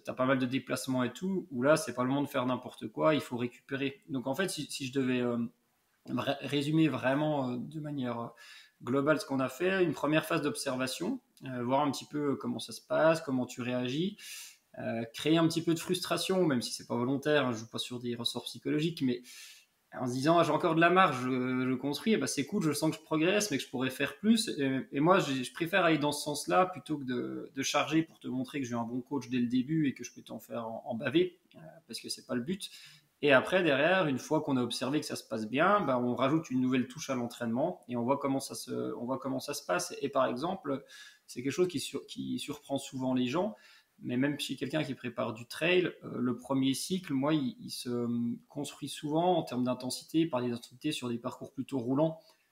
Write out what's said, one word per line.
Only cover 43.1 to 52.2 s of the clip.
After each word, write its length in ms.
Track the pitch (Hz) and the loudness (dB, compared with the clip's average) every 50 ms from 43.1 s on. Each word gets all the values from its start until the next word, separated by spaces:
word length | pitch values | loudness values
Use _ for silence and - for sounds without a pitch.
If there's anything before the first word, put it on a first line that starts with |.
| 127 | 2
les 140 | 127 123 | 2 2
gens, 280 | 120 139 175 196 220 214 - - - - - _ _ _ _ | 2 0 0 0 -2 -4 -8 -16 -20 -20 -20 _ _ _ _
mais 180 | - 123 123 | -6 -2 0
même 220 | 123 139 147 147 - | 2 2 2 0 -2
chez 160 | - - 135 | -4 -6 -4
quelqu'un 280 | - 135 127 156 156 147 | -6 -4 -2 -2 -2 -2
qui 120 | 139 123 | -2 -6
prépare 380 | - - 120 - 127 120 113 110 | -6 -8 -8 -4 -4 -4 -4 -4
du 120 | 117 120 | -8 -12
trail, 460 | - - - 151 170 180 185 175 - - - - | -14 -6 -2 2 4 4 4 2 2 -4 -8 -10
euh, 140 | 123 - | -8 -4
le 180 | - 123 123 120 | -2 0 0 0
premier 380 | - - - 139 135 131 135 131 | -2 -2 -2 0 2 2 2 0
cycle, 400 | - - - 185 185 - - 139 | 0 -2 -4 -4 -4 -2 -2 -2
moi, 220 | 131 135 151 160 | 0 2 2 2
il, 200 | 151 131 120 - - | 2 2 -2 -4 -6
il 100 | - - | -12 -12
se, 200 | - - - 127 | -10 -8 -6 -4
euh, 180 | 120 120 120 120 120 120 120 117 123 - - _ | -2 0 0 0 0 0 0 -2 -4 -6 -10 _
construit 400 | - 147 143 - - - 147 139 | -10 -8 -8 -8 -8 -10 -10 -10
souvent 480 | - - 160 147 151 165 175 185 180 | -8 -8 -4 0 2 2 4 4 2
en 60 | 160 156 | 2 0
termes 220 | - 127 123 123 | -2 -2 0 0
d'intensité 600 | 127 123 123 127 127 - - - - - 160 165 | 0 0 -2 -4 -6 -6 -8 -8 0 2 2 2
par 160 | 160 131 123 | 2 0 -2
des 100 | 123 123 | 0 -2
intensités 400 | 117 117 - - 123 - - 151 | -4 -6 -8 -14 -16 -6 -4 -4
sur 160 | 143 - 127 | -4 -2 -4
des 120 | 120 120 117 | -4 -4 -4
parcours 340 | 123 123 - - 131 - - | -4 -8 -8 -8 -14 -10 -8
plutôt 240 | 135 123 - 139 | -10 -8 -4 -4
roulants, 420 | 131 113 123 135 143 160 160 160 - | -2 0 0 2 2 2 2 0 -6